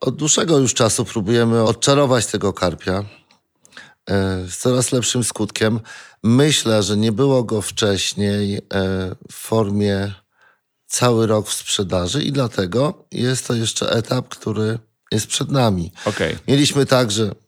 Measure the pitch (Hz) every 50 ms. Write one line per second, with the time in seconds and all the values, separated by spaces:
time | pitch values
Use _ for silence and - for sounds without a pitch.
0 | - 131 117 - 147 151 147 214 - 160 165 139 135 113 - - 120 107 - -
1 | 110 - - 113 92 98 120 117 117 113 113 117 113 110 117 - - 143 139 143
2 | 143 123 131 120 104 - - 98 98 98 90 - 92 90 80 - - 92 92 98
3 | 101 101 - - _ _ _ _ _ _ _ _ _ _ _ - - - _ _
4 | _ - 95 98 95 95 95 92 92 90 90 - - 131 123 131 123 - 135 123
5 | 117 - - 123 113 - - - 107 98 - - 110 110 117 110 - - - -
6 | - - - _ - 110 120 131 147 156 139 - - 113 110 107 98 92 107 104
7 | 110 117 104 104 139 139 135 127 117 101 117 104 98 - - - 117 101 98 90
8 | - - - 98 104 101 101 104 104 101 101 101 - - - 98 95 95 95 95
9 | 92 92 - - - - - - - - 113 113 107 101 101 104 104 101 98 98
10 | 101 101 101 - _ _ _ _ _ _ _ _ _ _ _ _ _ - - -
11 | 123 123 117 113 113 104 110 107 98 - - - - - - - 101 85 92 90
12 | 87 87 - 143 - - 139 - 127 - - - 95 87 90 120 143 160 - -
13 | _ _ - - 120 127 131 123 - - 123 117 113 107 - - - - - 113
14 | 110 - 123 127 - - - - - - 104 107 107 110 113 117 - _ _ _
15 | _ _ 104 110 - - - - 139 - - 135 120 110 95 90 82 85 - -
16 | - 107 101 - 92 80 78 76 - - 135 139 147 - - 143 131 - 135 123
17 | 123 107 101 113 110 98 - - _